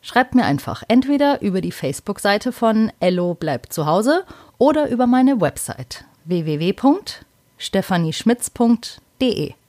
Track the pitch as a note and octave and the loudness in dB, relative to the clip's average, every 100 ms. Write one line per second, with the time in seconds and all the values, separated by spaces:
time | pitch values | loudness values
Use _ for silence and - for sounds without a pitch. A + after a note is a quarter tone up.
0 | - A#3+ B3 B3+ A3+ C#3+ - - - A#3+ | -2 0 2 2 2 -2 -4 -10 2 2
1 | C4 C#4+ C#4+ C#4 G3+ F#3 E3+ - C#3+ - | 2 2 2 2 -2 -4 -4 -6 -6 -6
2 | - G3+ G3+ G#3 B3+ A#3+ A3+ A3 A3 - | -8 -4 0 0 -2 -2 0 2 0 0
3 | F#3 F3+ F3 E3+ D#3 B2+ - - D3+ E3+ | 0 0 -2 -2 -4 -4 -6 -4 0 2
4 | A3 E4 - - - _ C4+ D4+ D4+ A#3+ | 2 0 -2 -18 -20 _ 2 2 0 0
5 | B3 B3+ C4 C4 D3+ - - - B2+ - | 2 4 4 2 0 -2 -12 -12 -14 -16
6 | - _ D#3+ F3 D#3+ D3+ E3+ G3 C4 F4 | -20 _ -4 -4 -2 -2 -2 0 2 2
7 | - - - _ _ _ - F#3+ - F3+ | -2 -16 -20 _ _ _ -4 -4 0 0
8 | E3 D#3 - B3 - - A#3 A3+ - - | 0 0 0 0 -2 0 2 2 -2 -18
9 | _ _ B3+ - - - | _ _ -2 -2 -6 -10